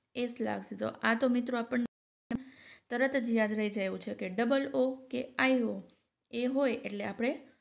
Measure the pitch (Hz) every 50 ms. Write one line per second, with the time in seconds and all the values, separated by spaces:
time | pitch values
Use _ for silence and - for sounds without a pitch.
0 | _ _ - - 247 240 240 - 220 214 208 196 196 - 208 190 214 220 226 -
1 | - 220 226 233 269 254 240 247 247 240 247 240 233 233 254 240 240 - _ _
2 | _ _ _ _ _ - 240 240 - - - - - - - - _ - 240 240
3 | 262 269 269 277 233 233 226 226 214 208 214 214 214 208 202 214 190 190 190 185
4 | - - 208 - 202 185 185 190 240 233 277 269 277 277 - 262 254 262 262 262
5 | - - - 247 254 - - - 262 262 262 254 233 214 202 196 185 - _ _
6 | _ _ _ _ _ _ - 233 247 254 269 269 285 262 220 - - 202 202 202
7 | 202 214 208 - 233 247 311 - - - _ _